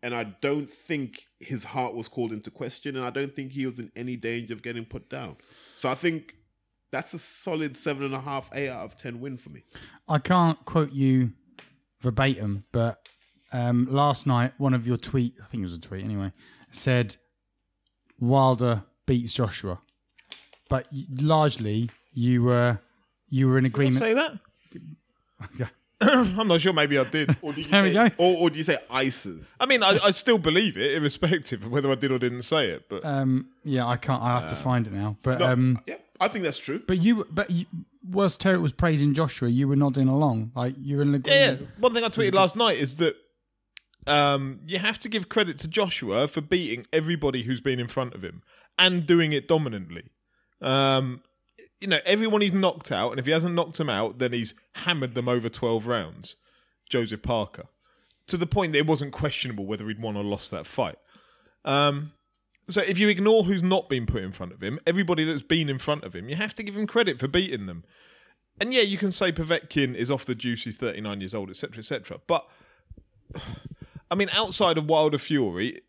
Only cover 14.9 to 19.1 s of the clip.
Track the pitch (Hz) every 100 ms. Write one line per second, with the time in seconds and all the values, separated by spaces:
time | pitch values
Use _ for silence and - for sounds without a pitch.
14.9 | 120 - 135 120 - - 117 92 85 -
15.9 | 95 104 104 98 - - _ _ - -
16.9 | 123 113 - _ _ _ _ _ _ _
17.9 | _ _ _ 120 135 131 123 123 113 -
18.9 | _ -